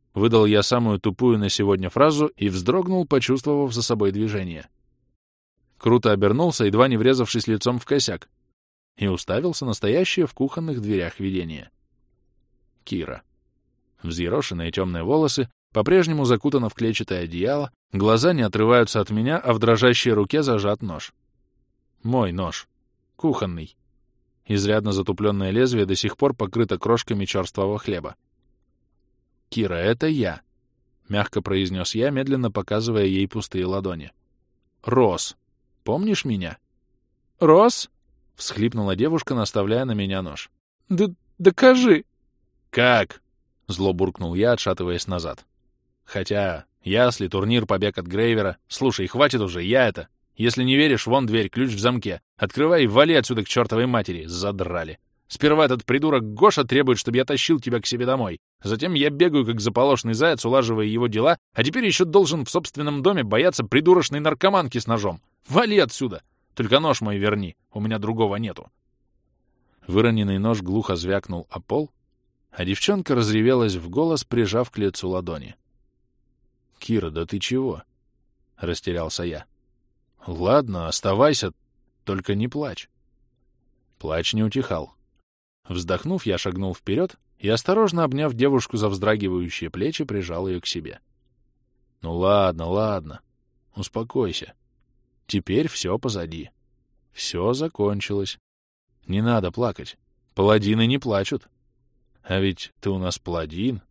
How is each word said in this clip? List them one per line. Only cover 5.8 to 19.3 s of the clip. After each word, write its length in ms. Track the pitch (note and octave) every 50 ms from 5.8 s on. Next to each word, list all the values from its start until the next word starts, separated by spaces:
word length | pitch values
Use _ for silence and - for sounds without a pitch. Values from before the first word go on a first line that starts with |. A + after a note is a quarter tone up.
| - A2+ A#2+ A#2+ - A2
обернулся, 540 | G#2 G2 G#2 G2 A2 C#3 E3+ F3 D3 - A2
едва 220 | G2+ G2 A2 B2+
не 100 | C3+ B2
врезавшись 500 | G#2+ A2 B2+ C3+ B2+ A#2+ - - A#2 -
лицом 300 | - A2 G2+ - B2 B2
в 80 | A#2+ -
косяк, 420 | - C#3+ C#3+ - - F#2+ F2 - - _ _ _ _ _ _ _ _ _ _ _ _ _
и 80 | - G#2
уставился 600 | G2 F#2 E2+ - - F#2 A#2+ D#3+ F3+ D#3+ - C#3+
на 80 | B2 G#2+
стоящее 520 | - - G2+ A#2+ E3 F#3 - - F#3+ E3+
в 80 | C#3 -
кухонных 480 | - C3 C#3 - E3 E3 D#3+ C#3+ A#2+
дверях 380 | G#2 G#2 G#2 F#2+ F2 E2 - -
видение. 500 | G2 G2 F#2+ F2+ E2+ D#2+ D#2+ C2+ - - _ _ _ _ _ _ _ _ _ _ _ _ _ _ _ _ _ _ _ _ _ _ _
Кира. 380 | - - F2+ - - - - - _ _ _ _ _ _ _ _ _ _ _ _ _ _ _
Взъерошенные 680 | - E2+ E2 E2+ E2+ E2+ A2 D3 C#3 - F#2 E2+ E2 E2+
темные 320 | - G2 F#2+ F#2 F2 E2+ E2
волосы, 460 | G2 C#3+ D#3 D#3+ C#3+ - - B2+ - _ _ _ _
по-прежнему 540 | - A2 G#2 A#2 F3 F#3+ E3+ D#3+ D#3+ D3+ C#3
закутана 440 | B2 B2 G#2+ - D3 C#3 C3+ A#2+ G#2
в 40 | -
клетчатое 520 | - A#2 A2+ A2 - - - F#2+ F2+ F2
одеяло, 460 | E2 E2+ E2+ F#2+ A#2 C#3+ D3 C#3+ C3+ - _ _ _
глаза 420 | - F#2+ G2+ G#2+ A2+ A2+ C3 F3 F3
не 80 | D3
отрываются 600 | A#2 G2+ - G#2+ A2 A2+ B2 A#2+ A#2 - - A2
от 100 | G2 -
меня, 260 | G#2+ G#2+ A2+ C3+